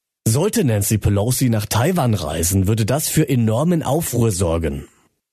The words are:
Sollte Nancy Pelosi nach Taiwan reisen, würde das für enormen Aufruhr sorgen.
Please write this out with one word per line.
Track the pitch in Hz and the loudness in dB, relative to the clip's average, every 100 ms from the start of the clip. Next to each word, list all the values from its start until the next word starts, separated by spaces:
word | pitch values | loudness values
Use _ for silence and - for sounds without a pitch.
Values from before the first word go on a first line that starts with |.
| _ _ - | _ _ -2
Sollte | 123 196 226 | 0 0 2
Nancy | 151 107 98 110 | 2 0 0 0
Pelosi | - 101 110 127 131 | 0 0 0 0 0
nach | 113 | 0
Taiwan | 104 107 143 180 127 | 0 0 0 0 0
reisen, | 104 71 82 85 95 95 | 0 -2 -4 0 0 2
würde | 110 | 0
das | 104 135 - | 0 -2 0
für | - 147 | 0 2
enormen | 135 110 110 165 170 | 2 2 0 0 0
Aufruhr | 123 147 170 117 113 | 0 -2 -2 0 0
sorgen. | 87 90 82 82 71 71 _ _ _ _ | 0 0 0 -2 -6 -12 _ _ _ _